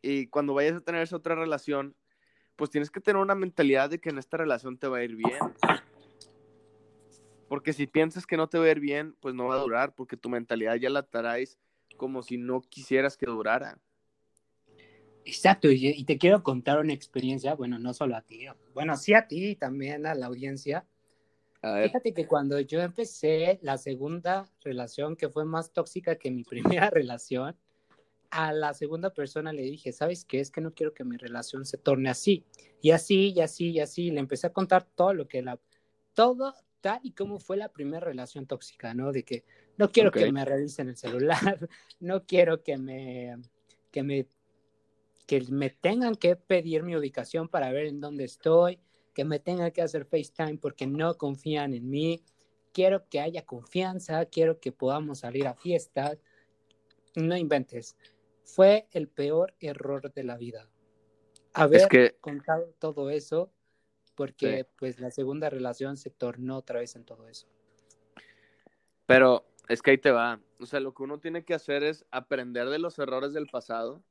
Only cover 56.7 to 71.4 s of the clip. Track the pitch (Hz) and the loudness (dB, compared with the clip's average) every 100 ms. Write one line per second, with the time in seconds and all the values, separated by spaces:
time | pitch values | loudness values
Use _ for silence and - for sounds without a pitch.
56.7 | _ _ _ _ - 160 180 160 147 123 | _ _ _ _ -4 0 0 2 0 0
57.7 | 120 - _ _ _ _ _ - - 190 | -10 -14 _ _ _ _ _ -10 6 8
58.7 | 214 214 - 147 - 143 160 185 _ 156 | 8 2 -8 -6 -4 0 0 0 _ -10
59.7 | 143 139 139 139 139 127 120 120 110 - | -8 -6 -8 -8 -10 -10 -10 -12 -14 -20
60.7 | _ _ _ _ _ _ _ _ - 151 | _ _ _ _ _ _ _ _ 4 10
61.7 | 165 190 127 120 - - 143 - 160 170 | 10 12 10 8 4 -10 -10 -4 -4 -4
62.7 | _ 156 147 139 147 139 156 185 _ _ | _ -8 -4 -4 -4 -4 -4 -4 _ _
63.7 | _ _ _ _ - 139 - 135 - 127 | _ _ _ _ -8 -8 -2 -2 -2 -6
64.7 | _ 131 123 123 131 135 143 151 139 127 | _ -8 -8 -10 -6 -6 -4 -6 -4 -6
65.7 | 117 135 139 - _ 123 120 127 135 - | -6 -8 -8 -14 _ -8 -6 -8 -8 -8
66.7 | 120 120 120 117 113 113 113 _ _ _ | -8 -8 -14 -20 -20 -20 -20 _ _ _
67.7 | _ _ _ _ - - _ _ _ _ | _ _ _ _ -20 -20 _ _ _ _
68.7 | _ _ _ - 131 131 120 _ _ - | _ _ _ 6 8 10 6 _ _ -4
69.7 | 117 - 135 147 120 117 110 _ _ 120 | 0 6 6 6 4 2 -4 _ _ -8
70.7 | 143 135 131 135 147 165 170 | -6 -6 -8 -12 -10 -10 -10